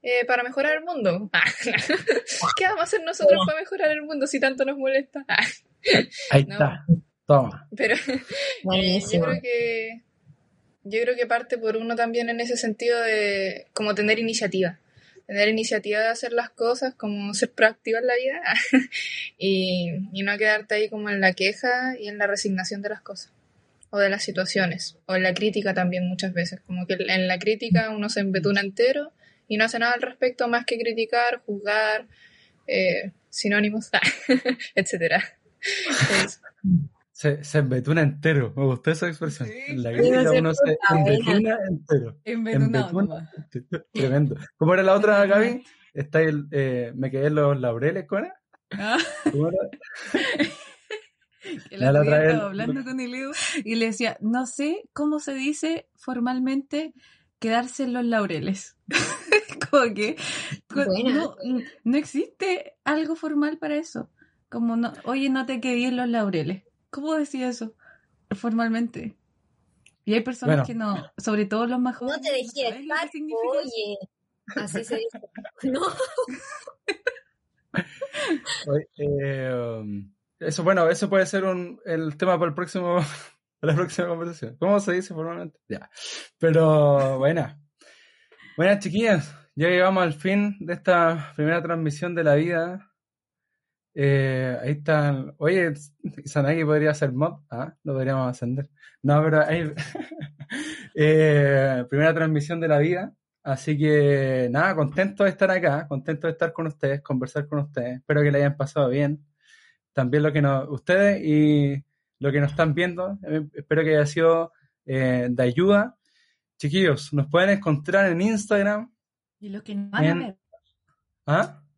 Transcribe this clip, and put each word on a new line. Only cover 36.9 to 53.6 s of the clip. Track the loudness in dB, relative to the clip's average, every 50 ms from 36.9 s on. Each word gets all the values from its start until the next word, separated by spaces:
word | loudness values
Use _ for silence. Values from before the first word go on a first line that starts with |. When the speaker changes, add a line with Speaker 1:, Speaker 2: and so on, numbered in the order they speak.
| _ _ _ _
Speaker 2:
Se, | _ -2 0 0 0 0 -4
se | -2 0 2
embetuna | 2 2 0 -2 0 2 2 4 4
entero, | 2 2 2 0 2 2 2 2 0 -2
me | 0 0
gustó | 0 0 0 0 -2 0
esa | 0 -2 -4
expresión. | -4 -4 -6 -8 -6 -6 -8 -10
Speaker 4:
Sí. | -8 -12 -10
Speaker 2:
En | -8 -6 -6 -4
la | -4
Speaker 3:
Sí, | 0
Speaker 2:
crítica | 2 4 4 6 4 4
Speaker 3:
no | 4
sé | 4 4
Speaker 2:
uno | 4 2 2
se | 2 4
Speaker 3:
por | 4 4 2
qué. | 2 4 4 4 4 4
Speaker 2:
embetuna | 4 2 2 2 2 2 4 2 0 -2 -2 -4
entero. | -4 -6 -2 _ 0 0 0 -2 -10 _ _
Speaker 4:
Embetunado | -8 -6 -4 -4 -2 0 2 2 2 2 0 -2 0
Speaker 2:
Embetuna | -2 -2 -2 -2 -4
Speaker 4:
nomás. | -8 -12 -14 -16 -18 -18 _ _
Speaker 2:
entero. | -14 -12 _ -10 -12 -12 _ _
Tremendo. | -2 -2 0 2 2 2 0 -2 -6 -12 -18 _
¿Cómo | _ 2 2 4
era | 4 6
la | 4 4
otra, | 6 6 4 6 6 6
Speaker 4:
Embetunado. | 6 6 4 4 2 0
Speaker 2:
Gaby? | -4 -8 -14 _ _ _ _ _
Está | -10 -10 0 2 2 4
el, | 4 2 -2 -6 -4 -2
eh, | -2 0 0 0 -2 -4 -6 -6
me | -6 -6 -4
quedé | -2 0 0
en | 2 2
los | 4 4 4 2 2
laureles, | 0 -2 -2 0 0 -2 -2 -2 -6
¿cómo | -4 -4 -4
era? | -4 -6 -10 _ _ _ _ _ _ _
Speaker 4:
Ah. | -10 -8 -4 -2 0 -2 -2 -4 -6 -4 -4 -2 0
Speaker 2:
¿Cómo | 0 -2 0
era? | 0 -2 -4 -4 -10 -16 -20 -18 -18 -16 -14 -4 -2
Speaker 4:
<laughs> | -2 0 0 0 0 -2 -2 -2 -12 -20 -20 -20 _ _ _ -12 -12 -12 _ _ _ _ _ _ _ -14 -12 -12 -12 -14 -16
El | -8 -2
Speaker 2:
Ya | 0 2
la | 4 4
Speaker 4:
otro | 4
día | 4 4
Speaker 2:
otra | 4
vez | 4 4 2
Speaker 4:
estaba | 2 0 -4
hablando | -6 -6 -4 -4 -4 -4 -6
con | -6 -6 -6
el | -6 -6 -8
Edu | -8 -8 -8 -8 -6 -6 -6 -6 -6